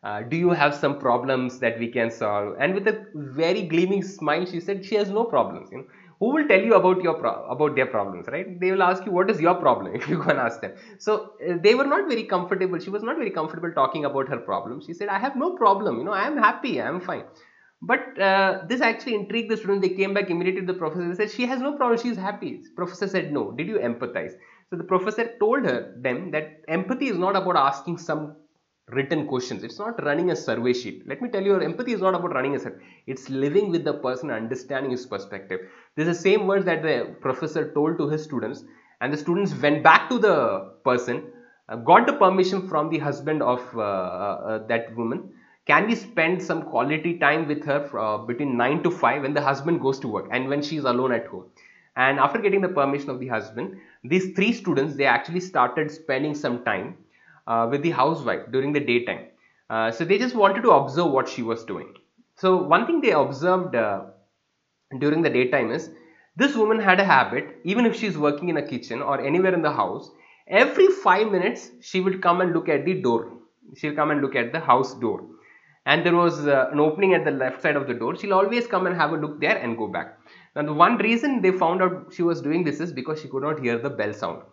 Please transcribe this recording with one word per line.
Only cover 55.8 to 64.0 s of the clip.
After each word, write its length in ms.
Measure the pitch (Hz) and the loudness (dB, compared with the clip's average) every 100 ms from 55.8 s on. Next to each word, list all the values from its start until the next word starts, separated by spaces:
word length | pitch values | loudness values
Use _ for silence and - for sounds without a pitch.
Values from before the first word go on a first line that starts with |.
| 147 | -4
spending 440 | - - 131 151 147 | -6 -4 -2 -2 -2
some 280 | 139 123 | -4 -2
time, 320 | - 98 98 92 _ _ _ - - | -2 -4 -6 -12 _ _ _ -20 -2
uh, 200 | 113 117 | 0 2
with 120 | 143 | 0
the 100 | 160 | 0
housewife 540 | 143 135 160 123 92 - | 2 0 0 -2 -4 -2
during 200 | 127 139 | -2 0
the 80 | 147 | -2
daytime. 460 | 123 120 117 87 - _ _ _ _ | 2 0 0 -8 -10 _ _ _ _
Uh, 220 | 113 113 | -2 -2
so 140 | 117 165 | -2 0
they 120 | 208 | 2
just 160 | 247 | 2
wanted 280 | 240 196 196 | 4 4 4
to 100 | 226 | 6
observe 400 | 151 135 135 170 | 6 4 0 2
what 160 | 131 127 | 2 0
she 140 | - | -4
was 240 | 113 110 - | -4 -4 -6
doing. 240 | 90 80 - _ _ _ _ | -10 -10 -20 _ _ _ _
So 280 | 190 185 | 2 2
one 220 | 143 170 226 | 4 2 4
thing 140 | 330 | 2
they 100 | 269 | 4
observed, 640 | 160 139 135 170 185 160 127 | 4 2 0 2 2 2 0
uh, 280 | 107 98 | 0 0